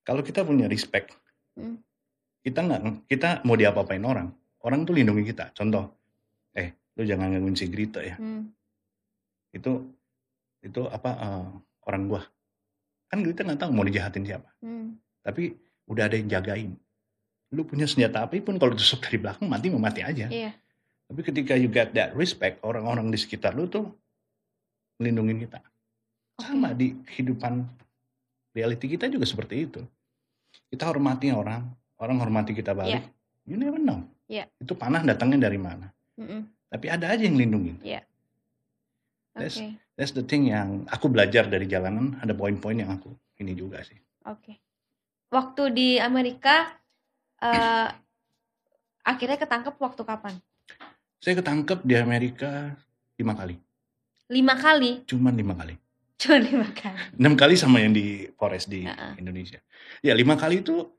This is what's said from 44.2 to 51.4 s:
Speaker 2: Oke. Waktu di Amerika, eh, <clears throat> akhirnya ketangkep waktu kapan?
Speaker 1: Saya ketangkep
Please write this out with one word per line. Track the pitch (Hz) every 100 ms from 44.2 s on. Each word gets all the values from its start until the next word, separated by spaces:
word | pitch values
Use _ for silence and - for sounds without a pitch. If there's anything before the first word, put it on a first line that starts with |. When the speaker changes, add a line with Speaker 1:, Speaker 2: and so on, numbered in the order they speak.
| -
Speaker 2:
Oke. | 214 - 214 _ _ _ _ _ _ _
Waktu | 254 254 - 277
di | 233 254 247
Amerika, | 240 254 247 247 269 302 330 - _ _ _ _ _ _
eh, | 240 233 226 226 226 - _ _ _ _ _
<clears throat> | _ _ _ _ _ -
akhirnya | 254 247 285
ketangkep | - 233 240
waktu | 277 262 262
kapan? | 226 220 208 185 _ _ _ - - _ _ _
Speaker 1:
Saya | -
ketangkep | 180